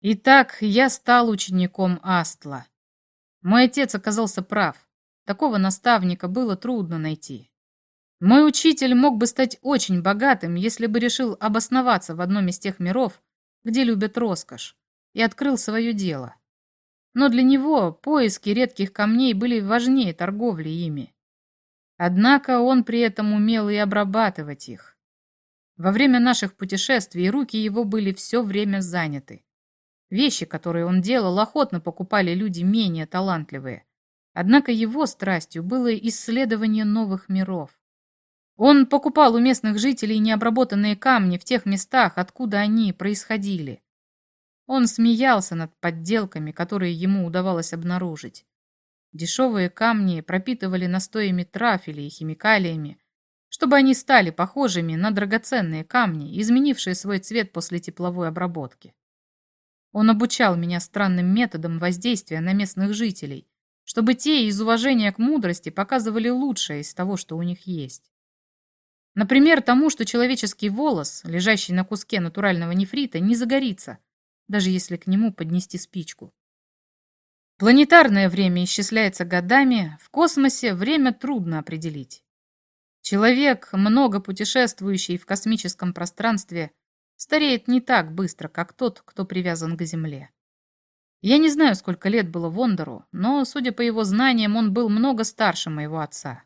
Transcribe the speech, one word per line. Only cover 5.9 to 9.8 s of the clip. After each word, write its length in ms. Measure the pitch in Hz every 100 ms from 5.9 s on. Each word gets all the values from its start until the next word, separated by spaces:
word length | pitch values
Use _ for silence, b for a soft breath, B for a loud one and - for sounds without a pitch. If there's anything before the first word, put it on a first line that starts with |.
| 226 185 180 180
было 300 | 202 240 190
трудно 420 | 233 240 170 165
найти. 520 | 156 156 - 127 - _ _ _ _ _ _ _
Мой 260 | 180 262 302
учитель 480 | - 320 311 262
мог 220 | 247 285 226
бы 100 | 233
стать 320 | - 254 -
очень 400 | 254 269